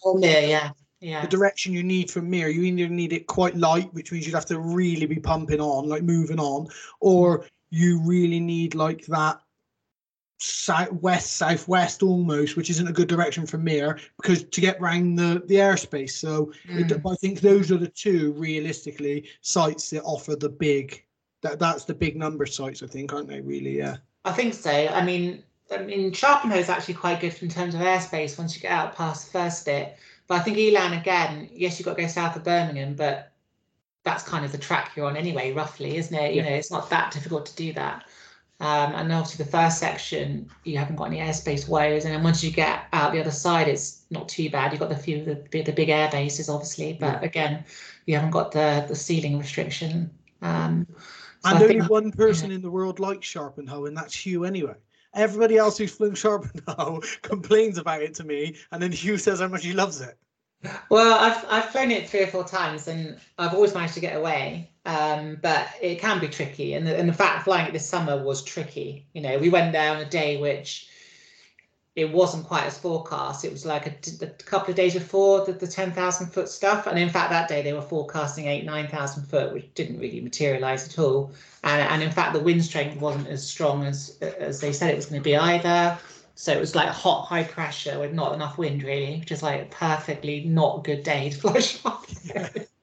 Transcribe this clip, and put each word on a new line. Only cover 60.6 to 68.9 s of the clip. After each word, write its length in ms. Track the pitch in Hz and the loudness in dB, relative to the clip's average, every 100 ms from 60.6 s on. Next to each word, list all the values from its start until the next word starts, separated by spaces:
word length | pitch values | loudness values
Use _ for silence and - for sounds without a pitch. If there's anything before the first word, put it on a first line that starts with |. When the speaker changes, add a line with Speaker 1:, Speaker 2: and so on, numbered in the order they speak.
| - - - | -14 -12 4
Speaker 1:
Well, 280 | 214 226 220 | 8 8 8
I've, 240 | 226 220 - | 6 2 0
I've 220 | 214 220 | -2 0
flown 200 | 269 254 | 0 0
it 180 | 226 - | 0 0
three 140 | 202 | 0
or 40 | 185 | 0
four 180 | 185 | 0
times, 420 | 175 190 165 156 165 | -4 -4 -4 -4 -8
and 320 | 165 156 - _ - | -8 -8 -12 _ -4
I've 160 | 170 | 0
always 180 | 185 202 | 4 4
managed 200 | 185 165 | 4 -4
to 60 | 170 | -4
get 140 | 165 151 | -4 -2
away. 540 | 160 147 139 165 165 _ - | -2 -2 -2 -8 -12 _ -4
Um, 520 | 156 151 151 156 151 | 0 0 0 -4 -4
but 260 | 170 156 - - | 0 0 0 -4
it 180 | 151 170 | -4 -2
can 200 | 214 190 | 0 0
be 80 | 151 | -2
tricky, 460 | - 139 - 139 | -4 -8 -6 -4
and 120 | 143 160 | -2 0
the, 100 | - | 2
and 120 | 170 | 0
the 40 | |
fact 300 | - 185 - | 4 2 2
flying 220 | 196 180 160 | 2 2 2
it 60 | |
this 160 | 156 - | -4 -4
summer 340 | 180 160 139 | -4 -2 -2
was 200 | 135 139 | -2 -4
tricky. 600 | - - 143 143 139 | -6 -10 -10 -10 -10